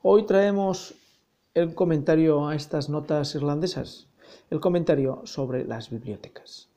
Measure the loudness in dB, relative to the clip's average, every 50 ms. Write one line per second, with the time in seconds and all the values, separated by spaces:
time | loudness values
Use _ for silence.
0 | _ 6 6 6 6 4 4 4 4 4 2 2 0 0 -2 -4 -6 -14 -20 _
1 | _ _ _ _ _ _ _ _ _ _ _ 0 0 0 0 0 0 2 2 0
2 | 2 2 4 4 6 4 4 2 2 0 -4 -4 -6 -4 -4 -4 -4 -4 -4 -6
3 | -2 -2 -2 -2 -2 -2 -4 -4 -2 -2 -2 -2 -2 -4 -4 -6 -10 -10 -12 -20
4 | -20 _ _ _ _ -20 -20 -20 _ _ -6 -2 0 0 0 2 2 2 2 2
5 | 2 -2 -2 -6 -10 -12 -6 -6 -4 -4 -2 -4 -4 -4 -8 -8 -8 -10 -10 -10
6 | -8 -10 -12 -12 -12 -18 _ -20 -20 -20 -20 -20 -20 _ _